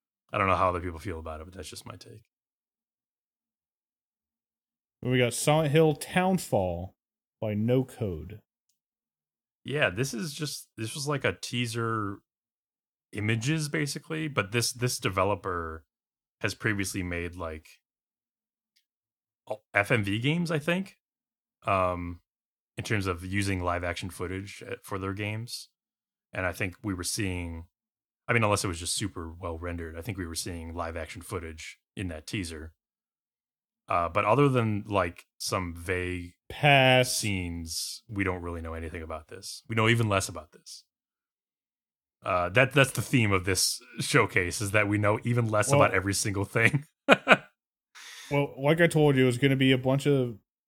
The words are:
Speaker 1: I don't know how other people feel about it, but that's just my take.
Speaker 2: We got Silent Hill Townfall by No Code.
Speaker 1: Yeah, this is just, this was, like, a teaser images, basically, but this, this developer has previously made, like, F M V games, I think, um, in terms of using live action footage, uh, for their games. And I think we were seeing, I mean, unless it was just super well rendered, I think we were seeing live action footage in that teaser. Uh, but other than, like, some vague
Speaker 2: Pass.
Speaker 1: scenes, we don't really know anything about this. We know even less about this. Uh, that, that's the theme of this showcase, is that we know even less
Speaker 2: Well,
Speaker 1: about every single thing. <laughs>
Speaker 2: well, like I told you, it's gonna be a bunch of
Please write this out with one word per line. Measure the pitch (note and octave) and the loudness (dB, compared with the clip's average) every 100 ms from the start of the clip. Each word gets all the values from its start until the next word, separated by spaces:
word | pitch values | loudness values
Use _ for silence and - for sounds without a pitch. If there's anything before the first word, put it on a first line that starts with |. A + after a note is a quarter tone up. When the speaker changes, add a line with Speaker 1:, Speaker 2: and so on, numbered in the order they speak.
| _ _ _ | _ _ _
Speaker 1:
I | G#2+ | 0
don't | G2 | 2
know | F2 | 2
how | F#2 | 2
other | F2 | 0
people | F2+ D#2+ | -4 -8
feel | G2+ E2 | -10 -10
about | D#2 D#2 | -10 -12
it, | |
but | F2 | -14
that's | F#2 - | -14 -14
just | - A2 | -16 -16
my | G#2+ | -18
take. | - A2+ _ _ _ _ _ _ _ _ _ _ _ _ _ _ _ _ _ _ _ _ _ _ _ _ _ _ _ _ | -18 -20 _ _ _ _ _ _ _ _ _ _ _ _ _ _ _ _ _ _ _ _ _ _ _ _ _ _ _ _
Speaker 2:
We | A#2+ B2+ | 0 2
got | A#2+ | 2
Silent | - - D#3 D3+ | 2 2 4 4
Hill | D#3 D#3 | 6 4
Townfall | C#3+ - F3+ F#3 F#3 - A2 F2+ E2+ F#2 - _ _ _ _ | 2 -2 0 2 0 0 0 0 -2 -8 -12 _ _ _ _
by | A2 | -4
No | G#2 A2+ C3 | 0 2 2
Code. | B2 - G#2+ D#2+ E2 A2 _ _ _ _ _ _ _ _ _ _ _ _ | 0 -4 -6 -6 -8 -14 _ _ _ _ _ _ _ _ _ _ _ _
Speaker 1:
Yeah, | - C#3+ A#2 | -6 0 0
this | F#2 C#3 | 2 -2
is | A3+ E3+ | -4 -6
just, | C#3+ D3 - - - | -6 -8 -8 -12 -8
this | A2 | -8
was, | D3+ C#3+ | -6 -4
like, | C#3+ | 0
a | A#2 - | 0 -2
teaser | - A#2+ A#2+ A#2 A2+ A2+ G2+ G2+ _ _ _ _ _ _ _ _ _ | -4 -4 -2 -2 -2 -2 -4 -8 _ _ _ _ _ _ _ _ _
images, | G#2 G#2 A2+ B2 D#3+ D3 | -4 0 0 0 -2 -2
basically, | D#3+ C#3+ D3+ - D#3+ D#3 | -4 -4 -6 -8 -8 -4
but | A#2+ F#2+ | -2 0
this, | A#2+ A#2 | 0 -2
this | A#2+ B2 - | 0 -2 0
developer | A2+ F#2+ F#2+ G2 G2 F2 E2 D#2+ - _ _ _ _ _ | -2 2 2 0 -4 -6 -6 -10 -16 _ _ _ _ _
has | G#2+ | -6
previously | - A2+ G2+ F#2+ G2+ | -4 -2 -2 -4 -4
made, | F2+ E2+ E2+ E2+ | -4 -4 -6 -8
like, | E2 D#2 - - _ _ _ _ _ _ _ _ _ _ _ _ _ _ _ _ - G#2+ _ | -10 -10 -16 -20 _ _ _ _ _ _ _ _ _ _ _ _ _ _ _ _ -10 -10 _
F | G2+ G2+ | 0 2
M | A#2+ | 2
V | G2 G#2+ | 0 -2
games, | C3 E3 E3+ | 0 -2 -2
I | D#3+ | -2
think, | E3 F3+ F#3+ - _ _ _ _ _ _ - | -2 -2 -4 -12 _ _ _ _ _ _ 0
um, | F#2+ F2+ F2+ F2 F2 _ _ _ _ _ - | 2 2 -2 -6 -10 _ _ _ _ _ -10
in | |
terms | - G#2+ F#2+ | -4 -2 0
of | E2+ | -4
using | F#2 G2+ G2 F#2 | -4 -2 0 -2
live | F2 F2 | -2 -2
action | F2 E2+ F#2+ | -4 -6 -8
footage, | - F2+ F#2+ G2+ - - | -8 -8 -8 -10 -14 -12
uh, | G#2 | -12
for | - G2 | -8 -6
their | F#2+ | -4
games. | G2 G#2 G#2+ A#2 - - _ _ _ _ _ _ | -4 -4 -6 -8 -12 -14 _ _ _ _ _ _
And | - F#2 | -4 -4
I | |
think | E2+ G2 - | -2 -6 -6
we | G#2+ | -6
were | F2+ | -4
seeing, | F2 - G2 F2+ E2 E2 E2+ _ _ _ _ _ - | -4 -4 -2 -4 -6 -8 -12 _ _ _ _ _ 0
I | |
mean, | A#2 | 2
unless | G#2+ G2+ | 4 2
it | G#2 | 0
was | E2+ | -4
just | E2+ - | -4 -4
super | G2 F#2 E2 | -4 -6 -10
well | E2 F2 E2 | -10 -10 -8
rendered, | F2 E2+ E2 D#2+ | -6 -6 -8 -10
I | |
think | E2+ F#2+ | -8 -6
we | E2+ | -6
were | |
seeing | E2 G2+ E2+ E2 | -6 -8 -8 -8
live | E2+ E2 E2 | -6 -6 -6
action | D#2+ - | -10 -12
footage | - F#2 E2 D#2+ - - _ - | -10 -8 -8 -12 -16 -18 _ -8
in | F#2+ | -8
that | D#2 - | -8 -8
teaser. | A2+ E2 D#2 E2 - _ _ _ _ _ _ _ _ _ _ - | -6 -6 -8 -14 -18 _ _ _ _ _ _ _ _ _ _ -4
Uh, | F2+ E2+ | -2 0
but | F#2+ | 0
other | G#2 B2 C#3+ | 2 4 4
than, | B2+ A2 G2+ G#2 | 4 0 -2 -2
like, | G2+ F2 - - - | 0 0 -4 -18 -12
some | - G#2 F2+ E2+ | -4 -4 -4 -6
vague | E2+ F2+ F2+ F2+ F2 - - | -4 -4 -4 -6 -10 -16 -18
Speaker 2:
Pass. | - D3 C#3 C3 B2+ B2 - | 2 6 8 8 6 4 0
Speaker 1:
scenes, | A2 F#2+ F2 E2+ E2 - - - - | -2 -2 -2 -6 -8 -8 -8 -10 -8
we | G2+ | -4
don't | F#2 F2+ | -2 -2
really | E2+ E2+ | -6 -8
know | E2 | -8
anything | E2 E2 F2 | -8 -8 -10
about | D#2+ D#2+ - | -10 -12 -12
this. | F#2+ - - - | -16 -14 -14 -4
We | A2+ | 2
know | A2 | 4
even | A#2 A2 | 4 4
less | G2 - | 2 0
about | E2 - | -6 -16
this. | - - - _ _ _ _ _ _ _ _ _ _ _ _ _ _ | -20 -20 -20 _ _ _ _ _ _ _ _ _ _ _ _ _ _
Uh, | - F#2 F2 | -2 0 2
that, | G#2 C3 | 4 4
that's | C#3+ C3+ | 6 4
the | - | 2
theme | - C3 G#2+ | 0 2 4
of | F#2+ | 2
this | F2+ F#2 - - - - | 2 0 0 -2 -8 -8
showcase, | - C3+ G2+ G2+ F2 - | 2 4 4 2 0 -2
is | G2+ | 0
that | G#2+ G2+ | 2 2
we | G#2 | 2
know | G#2 A2 | 2 2
even | A#2+ A#2+ A2+ | 2 0 2
less | G#2+ G#2 | 2 4
Speaker 2:
Well, | C#3+ | 6
Speaker 1:
about | G#2 | 6
every | G2 F#2+ | 4 0
single | F#2+ A2 F#2+ | 0 -2 -2
thing. | G2 A#2 A2+ C#3 - _ | -2 2 2 2 -6 _
<laughs> | - | 2
Speaker 2:
well, | B3+ - - - _ _ _ _ - - - - C#3+ C#3 - | 2 4 2 2 _ _ _ _ -20 -20 -16 -2 0 0 0
like | C#3 D#3+ | 2 6
I | E3+ | 6
told | D#3 D3 C3+ | 6 6 6
you, | C3 | 4
it's | B2 | 6
gonna | C#3 | 4
be | C3+ C3 | 6 6
a | B2+ | 6
bunch | C3 C3+ D3 | 4 2 4
of | C#3 B2 G#2+ _ _ | 2 2 -4 _ _